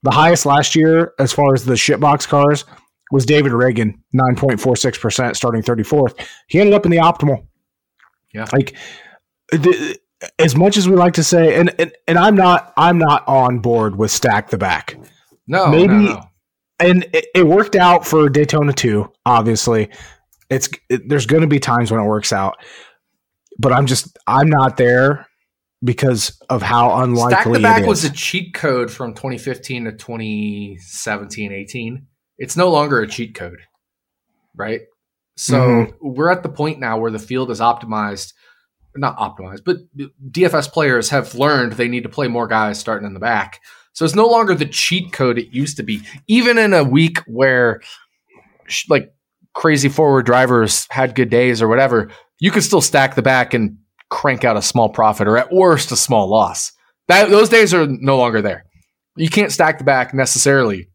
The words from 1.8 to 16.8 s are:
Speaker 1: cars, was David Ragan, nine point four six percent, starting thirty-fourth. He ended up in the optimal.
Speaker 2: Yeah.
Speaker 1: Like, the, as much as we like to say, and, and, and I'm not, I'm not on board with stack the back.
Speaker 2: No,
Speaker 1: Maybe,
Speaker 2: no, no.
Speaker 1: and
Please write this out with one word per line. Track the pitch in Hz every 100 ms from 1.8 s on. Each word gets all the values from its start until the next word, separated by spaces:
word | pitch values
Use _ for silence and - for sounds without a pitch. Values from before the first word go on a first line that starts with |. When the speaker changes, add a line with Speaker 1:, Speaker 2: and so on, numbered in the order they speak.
| - 143 147 147 -
Speaker 1:
cars, | 147 143 147 - - _ _ _
was | 139
David | 120 147 139
Ragan, | 117 127 117 110 107 _
nine | 127 127 123
point | 139 113
four | 131 120
six | 131 -
percent, | 113 - 123 -
starting | 123 113
thirty-fourth. | 107 120 104 151 127 - - - _
He | 165
ended | 208
up | 202
in | 180
the | 170
optimal. | 165 170 147 131 - _ _ _ _ _ _ _ _
Speaker 2:
Yeah. | 107 113
Speaker 1:
Like, | 139 - - - - - _ _ _ _
the, | 160 151 180 151 - _ _ - _
as | 160 131
much | 190 208
as | 185
we |
like | 190 175
to | 170
say, | 156 175 160 131
and, | 175 -
and, | 170 - -
and | 170
I'm | 190 202
not, | 185 175 - -
I'm | 165 175
not | 160 147 -
on | 135 123 123
board | 113 117 107 98
with | 107
stack | - 127 104 107
the | 101
back. | 95 82 - - - _ _ _ -
Speaker 2:
No, | 165 180
Speaker 1:
Maybe, | 156 185
Speaker 2:
no, | 208
no. | 202 104 - _ _ _ _
Speaker 1:
and | _